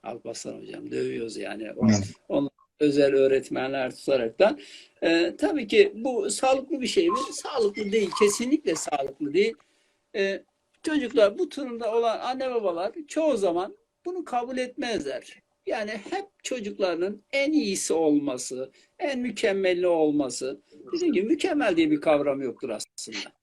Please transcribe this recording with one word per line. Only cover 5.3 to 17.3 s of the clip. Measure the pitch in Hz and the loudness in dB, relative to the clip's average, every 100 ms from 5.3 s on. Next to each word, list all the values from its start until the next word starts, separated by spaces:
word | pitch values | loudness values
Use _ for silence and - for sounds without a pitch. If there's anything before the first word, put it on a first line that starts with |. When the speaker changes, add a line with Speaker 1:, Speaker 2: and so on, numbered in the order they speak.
| - | 0
Speaker 1:
tabii | 302 311 208 | 0 0 2
ki | 220 196 | 6 6
bu | 214 247 240 - | 4 -4 -2 -2
sağlıklı | - 262 269 269 311 | 0 2 2 0 -4
bir | 254 | 0
şey | - 170 | 2 2
mi? | - - | 2 -4
Sağlıklı | - - 302 208 208 202 | -8 -6 0 0 0 -2
değil. | 220 190 - | 0 0 2
Kesinlikle | 208 202 240 302 - | 2 2 -4 -4 -4
sağlıklı | 160 - 147 139 139 147 | -4 -4 -4 -4 -6 -2
değil. | 156 220 226 _ _ _ _ _ 214 | 2 2 -2 _ _ _ _ _ -4
E, | 196 196 _ _ _ _ | -2 -4 _ _ _ _
çocuklar, | - 302 240 269 202 240 | -2 -2 0 4 4 4
bu | 339 | -6
durumda | - 262 233 226 226 | -4 -8 -4 -2 0
olan | 233 214 | 0 -2
anne | 240 262 262 | -4 -4 -2
babalar | 240 202 170 196 349 294 | 0 -2 -2 -6 -8 -6
çoğu | - 311 233 | 0 0 2
zaman | 190 170 190 - _ _ | 2 0 -4 -10 _ _
bunu | 349 359 | -10 -8
kabul | 311 247 240 254 | -4 -4 -4 -4
etmezler. | 254 254 247 202 143 127 - - _ _ - | -6 -6 -4 -4 -4 -8 -10 -20 _ _ -6
Yani | 220 214 | -4 -4
hep | 220 - 381 392 _ | -8 -6 -8 -8 _
çocuklarının | - 254 208 202 190 170 185 208 _ | -8 -6 -6 -2 -2 0 -2 -4 _